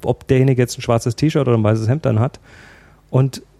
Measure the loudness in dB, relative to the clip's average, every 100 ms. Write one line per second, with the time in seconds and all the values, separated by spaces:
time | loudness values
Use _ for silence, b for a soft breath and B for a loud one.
0 | -6 -4 0 2 2 2 0 -4 -2 -2
1 | -2 -2 -2 0 0 2 2 0 0 -2
2 | 0 0 -2 -4 B B B B B B
3 | _ 0 0 -4 -18 _